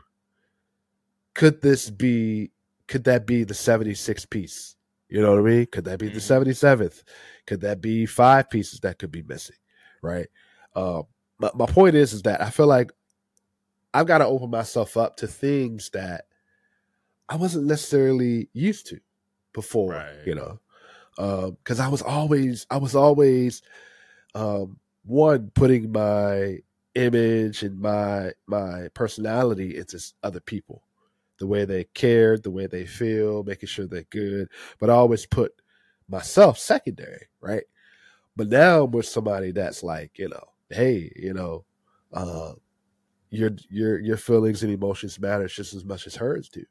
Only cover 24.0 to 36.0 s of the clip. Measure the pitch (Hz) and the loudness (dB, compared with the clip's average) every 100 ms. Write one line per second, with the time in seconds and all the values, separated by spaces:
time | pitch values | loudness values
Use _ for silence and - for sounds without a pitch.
24 | _ _ _ 104 107 101 95 - _ _ | _ _ _ -8 -4 -4 -6 -12 _ _
25 | 104 135 156 139 101 - 131 123 110 107 | -4 2 4 4 0 2 4 4 2 -2
26 | 104 104 101 98 98 95 - _ _ 127 | 0 0 0 0 -4 -6 -14 _ _ -2
27 | 123 117 113 113 110 107 104 95 104 104 | 2 2 2 2 0 -4 -8 -6 -2 -2
28 | 101 101 92 - - 104 95 90 87 - | -2 -4 -6 -10 -6 -6 -4 -8 -10 -6
29 | 110 - 110 117 127 95 92 78 92 87 | -6 -4 -4 0 0 -2 -6 -10 -14 -16
30 | - _ 101 87 - 98 - - _ _ | -18 _ -10 -10 -12 -16 -16 -20 _ _
31 | _ _ _ - 98 104 98 92 85 - | _ _ _ -10 -4 -2 -2 -4 -8 -2
32 | 120 117 110 110 104 92 95 92 92 - | 2 6 4 2 -2 -8 -8 -10 -12 -6
33 | 113 110 107 104 98 98 98 - 92 90 | -4 -2 -2 -4 -8 -10 -12 -10 -10 -12
34 | - 104 101 101 92 - - - 107 120 | -10 -8 -6 -6 -8 -12 -20 -2 4 6
35 | 120 110 - - 107 _ _ _ _ _ | 6 4 -2 -2 -2 _ _ _ _ _